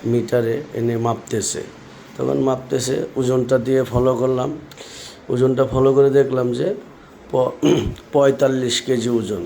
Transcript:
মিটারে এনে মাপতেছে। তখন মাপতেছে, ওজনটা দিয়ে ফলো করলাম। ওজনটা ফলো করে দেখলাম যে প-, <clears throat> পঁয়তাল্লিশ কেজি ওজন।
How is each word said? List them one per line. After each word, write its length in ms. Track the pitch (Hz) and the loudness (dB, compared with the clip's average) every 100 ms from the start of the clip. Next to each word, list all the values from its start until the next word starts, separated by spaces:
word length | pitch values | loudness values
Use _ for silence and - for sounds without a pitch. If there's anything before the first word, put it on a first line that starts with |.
| 113 | 0
মিটারে 500 | 120 113 123 113 127 151 | 0 2 0 0 -4 -6
এনে 220 | - 117 117 | -4 -2 0
মাপতেছে। 640 | 117 117 - 113 95 - - - - - - | -2 -4 -4 -4 -4 -6 -10 -18 -20 -20 -18
তখন 240 | - 131 139 | -6 -2 0
মাপতেছে, 520 | 135 131 - 135 117 135 - 131 | 0 -2 -2 -4 -2 -4 -4 -2
ওজনটা 420 | 127 127 120 131 | 0 0 2 0
দিয়ে 240 | 117 131 | 2 0
ফলো 300 | 127 123 127 120 | 2 0 2 0
করলাম। 340 | 127 127 135 151 - - - - - - - | 0 -2 -4 -8 -14 -20 -18 -18 -18 -20 -6
ওজনটা 340 | 123 131 127 135 | 0 2 2 0
ফলো 240 | 131 135 | 4 4
করে 160 | 135 139 | 6 6
দেখলাম 380 | 139 131 127 123 | 4 2 0 -2
যে 140 | 120 165 233 - - - - - | -2 -4 -4 -10 -20 -20 -20 -4
প-, 260 | 131 123 - 147 165 | 0 0 0 2 2
<clears throat> 300 | - - - | 0 -8 -2
পঁয়তাল্লিশ 600 | 143 139 - 135 131 123 - | 4 4 4 2 2 -2 -4
কেজি 280 | - 127 117 | -2 0 2
ওজন। 340 | 117 101 98 | 0 -2 -6